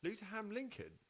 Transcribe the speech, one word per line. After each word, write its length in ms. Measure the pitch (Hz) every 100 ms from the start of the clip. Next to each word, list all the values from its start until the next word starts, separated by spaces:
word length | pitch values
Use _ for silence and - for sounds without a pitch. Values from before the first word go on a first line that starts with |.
Luther 240 | 170 220 196
Ham 240 | 220 214
Lincoln? 480 | 220 262 - - 170